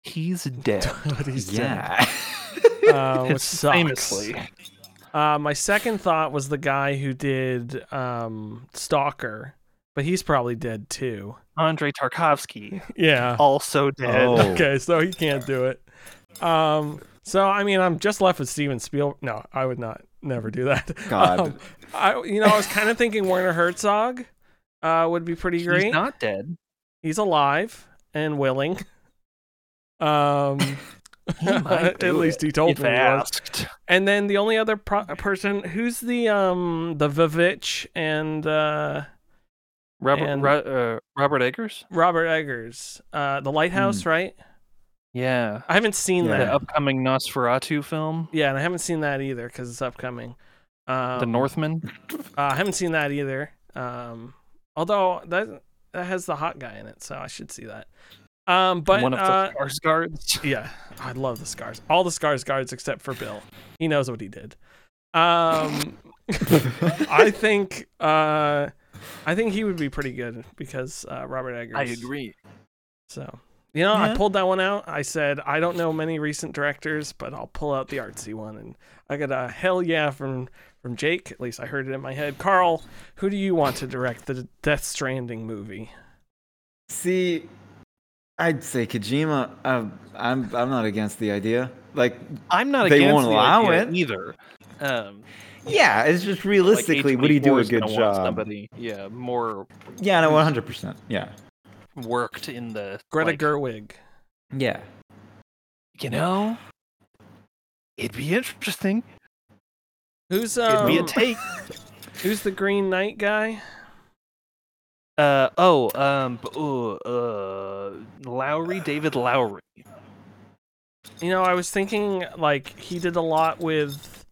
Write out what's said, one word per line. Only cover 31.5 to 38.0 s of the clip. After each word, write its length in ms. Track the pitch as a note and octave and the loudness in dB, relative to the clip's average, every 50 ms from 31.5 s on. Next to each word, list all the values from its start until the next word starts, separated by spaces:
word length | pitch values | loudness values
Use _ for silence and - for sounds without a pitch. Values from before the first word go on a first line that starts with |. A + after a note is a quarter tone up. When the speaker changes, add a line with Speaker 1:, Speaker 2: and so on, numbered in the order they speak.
| G3+ G#3 D#3 - F#3+ E3 E3+ | 2 2 2 2 2 2 2
Speaker 2:
at 140 | F3+ F3+ - | 2 2 2
Speaker 1:
do 140 | - F3+ F3 D#3 | 0 2 2 4
Speaker 2:
least 240 | E3+ D#3+ D#3+ - | 2 2 0 0
Speaker 1:
it 40 | D#3 | -2
Speaker 2:
he 60 | D3+ | 0
told 200 | C3+ D3+ D#3 E3+ | 2 4 4 4
Speaker 1:
if 60 | D3 - | 2 2
Speaker 2:
me 60 | - A#2+ | 2 2
he 20 | A#2 | 4
was. 40 | B2 | 4
Speaker 1:
asked. 680 | C3 B2 A#2+ - - - - - - - - - - - - _ _ | 4 4 4 2 -2 -4 -6 -8 -8 -8 -8 -6 -8 -8 -10 _ _
Speaker 2:
And 220 | - F3+ F#3 G3 G3+ | 2 2 4 4 4
then 180 | G3+ G#3 G3+ | 2 2 2
the 120 | G3+ G3+ G3 | 2 2 2
only 180 | G3+ A3 A3 | 2 2 2
other 200 | A3 A3 A3 A3 | 2 2 0 -2
pro-, 280 | G#3 _ - G3+ G#3 G#3 | -4 _ -2 -2 -2 -2
person, 580 | F3 D3+ - - G3+ G3 F#3+ - G3+ G3+ G3 | -4 -10 -6 -2 -4 -4 -2 -2 -2 -2 -2
who's 380 | - F3+ E3 G#3 A#3 A#3+ A#3 - | -4 -6 -4 -2 -2 -2 -4 -4
the, 280 | A#3+ A#3 A#3+ A#3+ A#3 A3 | -4 -2 0 2 2 2
um, 680 | G#3 G3+ F#3+ F#3 F3+ F3+ F3+ F3 E3 E3 E3 E3+ D#3+ D3 | 4 4 4 2 2 0 0 -2 -2 -2 -4 -4 0 0
the 100 | D3 D3 | 0 0
Vivitch 760 | C#3+ D#3 E3+ D#3 D#3 E3+ E3+ F3+ - - - - - - - - _ | 4 4 2 4 4 4 4 4 2 0 -6 -6 -6 -6 -8 -8 _
and, 500 | F3 | -2